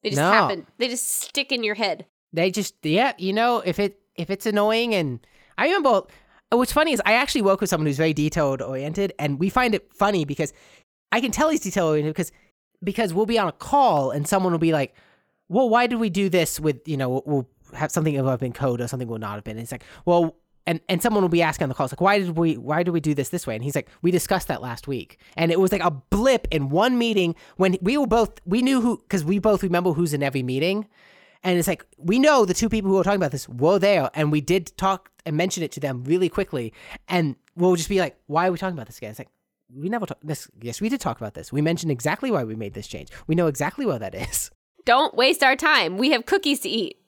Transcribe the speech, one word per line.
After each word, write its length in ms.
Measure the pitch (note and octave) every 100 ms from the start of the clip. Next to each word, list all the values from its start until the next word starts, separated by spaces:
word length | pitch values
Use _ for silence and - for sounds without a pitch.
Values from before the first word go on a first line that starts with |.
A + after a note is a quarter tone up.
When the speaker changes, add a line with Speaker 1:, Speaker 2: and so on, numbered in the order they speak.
Speaker 1:
They 80 | G#3+
just 100 | C#3
Speaker 2:
No. 100 | E3
Speaker 1:
happen. 340 | A3 D#3 E3 - _
They 80 | B3
just 200 | A#3+ - -
stick 300 | - C#4+ C4+
in 120 | B3
your 120 | A3 G#3
head. 320 | G#3 D#3 F3+ _ _
Speaker 2:
They 180 | D#3+ F#3
just, 240 | G3 G3 _
yeah, 320 | D#3 E3+ C4 -
you 120 | F#3
know, 260 | G#3 A#3 A#3+
if 140 | F3+ F3+
it, 220 | G3+ - _ -
if 160 | F3
it's 160 | G3 A3+
annoying 480 | G#3 G#3 A3 A#3 G#3
and, 240 | D3+ A#2+ _ _ _ -
I 60 | C4+
remember, 340 | G4 C#4 G3+ - - _ _ _
what's 240 | A#3+ B3+
funny 200 | D4 D#4+
is 80 | A#3+ G3
I 80 |
actually 300 | A3+ C#4 D4
work 180 | G3 F#3+
with 80 | F#3
someone 160 | E3+ D#3
who's 120 | C#3
very 160 | D#3+
detailed-oriented, 1000 | D3+ D3+ E3+ C#3+ C3+ A#2 C3 C#3+ F3+ G3 -
and 200 | D3 C#3
we 100 | F#3+
find 260 | B3+ B3 G3+
it 160 | _
funny 320 | - G3+ G3 C#3+
because 260 | D3 D3+ - _ _ _ _ _
I 100 | A#3
can 80 | B3+
tell 200 | - D#4
he's 100 | D#4
detail-oriented 520 | F#3+ G3 E3 D3+ D3
because, 200 | D#3 E3+ _ _ _ _ _
because 300 | F3+ G3+ G#3+
we'll 140 | E3 G#3+
be 100 | A3+
on 100 | F#3
a 40 |
call 580 | - - C#4+ B3+ D#3 C3
and 180 | C#3+ C#3+
someone 240 | G3 F#3
will 60 | E3
be 120 | E3
like, 220 | D#3 C3+ _ _ _ _ _ _
"Well, 220 | F#3 B3+
why 160 | A3+ B3
did 120 | A#3
we 120 | A3+
do 180 | F3+ G3
this 300 | F3 D#3+ -
with," 280 | D#3 B2+ -
you 100 | C#3+
know, 100 | C3
we'll, 140 | C3 C#3+
we'll 220 | C#3+ B2 _ _ -
have 160 | D3+
something 240 | - D#3 C#3
will 140 | C3
have 80 | B2+
been 120 | B2+
code 280 | - C#3+ B2
or 60 | A#2+
something 200 | B2+ A#2+
will 120 | A2
not 160 | G#2+ G#2
have 80 |
been. 140 | A2+ A2
And 60 |
it's 80 | A#2
like, 120 | B2 - - -
"Well," 300 | F3 E3 - _ _ -
and, 140 | D#3+ -
and 120 | F3
someone 180 | A#3+ G#3
will 60 | F#3
be 120 | E3+
asking 220 | E3 - C#3+
on 40 |
the 60 | B2+
call, 100 | C3+
it's 80 |
like, 80 | -
"Why 160 | F#3 G3+
did 160 | F3+ E3
we, 200 | E3 C3+
why 240 | A#2+ D#3
did 80 | F3
we 80 | E3+
do 140 | D3+
this 160 | C#3+ C3
this 160 | F3 -
way?" 60 | A2
And 80 |
he's 120 | C3 C#3+
like, 140 | - _
"We 80 | E3+
discussed 360 | F3 - F#3+ -
that 140 | C#3+
last 260 | B2 A#2 -
week." 320 | C3 - - - -
And 140 | E3
it 80 | E3+
was 120 | F#3+
like 120 | G3
a 80 | E3+
blip 560 | C#3 _ G3+ B3+ B3 -
in 180 | D#3+ C3+
one 280 | D#3 A#3 B3
meeting 380 | A#3 G#3 E3+ E3 - -
when 200 | F#3 F#3
we 140 | F3+ C#4+
were 100 | C4
both, 320 | A3+ G#3+ - F3
we 160 | G#3+
knew 180 | B3+ C4+
who, 160 | A#3 G#3+ _
'cause 140 | G3
we 140 | D3+ G3+
both 220 | A3 G3+
remember 300 | F#3+ F3 F3+
who's 200 | D#3 E3+
in 100 | D3
every 180 | C#3 C3+
meeting. 440 | B2+ C3 E3 G3+ G#3 _ _ - _ _ F#3
And 140 | F3+
it's 80 | E3+
like, 180 | E3 - _
we 220 | C#3 A#3
know 260 | D4+ C#4 G3+
the 80 |
two 160 | F3+ A3+
people 200 | A3 G3
who 60 | F#3+
were 80 |
talking 140 | F3 G3+
about 160 | D#3
this 160 | C#3 -
were 280 | B2 D3 G3
there, 320 | F#3+ F#3+ B2+
and 180 | D3+ D3+
we 80 | D3+
did 320 | C#3 F#3 D#3+ -
talk 340 | F#3+ F#3+ _ _ -
and 100 | D3+
mention 260 | F3+ F3+
it 120 | D#3
to 80 | -
them 200 | C#3 B2+ B2+
really 240 | F3+ F3+
quickly. 420 | - F#3+ C#3+ A#2 - - - -
And 260 | F3+ D#3 - _ -
we'll 180 | F3+ F3
just 140 | D#3
be 100 | G3
like, 160 | D#3+ - -
"Why 200 | D3+ F#3
are 40 |
we 40 | E3+
talking 180 | F#3+ E3
about 100 | A2+
this 100 | -
again?" 120 | G#2+
It's 100 | A2
like, 80 | B2+ _ _ _ _ B2+
"We 140 | E3
never 160 | A#3 G3
talked 200 | - D3
this. 240 | D#3 - _
Yes, 180 | A#2 A2
we 80 | G#3+
did 140 | C4+
talk 160 | D#3 A2
about 140 | A2
this. 180 | - -
We 100 | C#3
mentioned 300 | D3+ E3+ E3
exactly 400 | B2+ C3 F#3 C4+
why 140 | F#3 A2+
we 100 | A2
made 180 | G#2 G2+
this 120 | -
change. 220 | - - - -
We 80 | D#3+
know 120 | E3+
exactly 380 | C#3 - - B3
why 120 | B2+
that 180 | G2 -
is." 360 | - - - _ _ _ -
Speaker 1:
Don't 300 | A#3+ D#4 -
waste 280 | C4 E4+
our 140 | C4+ C4+
time. 400 | D#4 C#4+ E3+ F#3
We 140 | C4+
have 140 | C4 A#3
cookies 360 | G4 D4+ C#4+
to 80 | -
eat. 260 | A3+ F#3 -